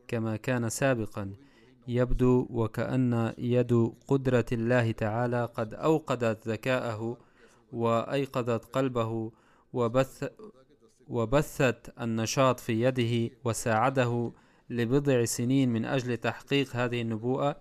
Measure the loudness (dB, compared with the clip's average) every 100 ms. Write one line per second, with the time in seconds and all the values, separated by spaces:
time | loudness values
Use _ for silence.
0 | -6 -4 -2 -4 -2 -2 -2 0 0 0
1 | -2 -6 -10 -12 -18 _ -20 _ -4 0
2 | 2 4 6 4 2 -2 -4 -2 -2 0
3 | 2 2 0 -4 0 2 4 4 2 -2
4 | -2 0 2 0 0 -2 0 2 2 0
5 | -2 -2 -2 -2 -4 -4 -8 -2 0 0
6 | 0 -2 0 -2 -4 -4 -2 -2 -2 -6
7 | -6 -8 _ _ -20 _ _ -4 0 0
8 | 0 -2 -2 -2 -2 -2 -2 -2 -2 0
9 | -2 -2 -6 -10 _ _ _ -2 0 2
10 | 0 -4 -12 -12 -20 -20 _ _ _ _
11 | -8 -4 2 2 0 0 0 0 -8 -8
12 | -4 -2 0 4 4 2 -2 0 2 2
13 | 0 0 -2 -4 -4 -2 0 2 2 2
14 | 0 0 -4 -8 _ _ -10 -4 0 2
15 | 4 2 2 0 2 4 4 2 0 -2
16 | -2 -2 -4 -6 -2 -2 0 -2 -2 -2
17 | -2 -4 -2 0 -2 -4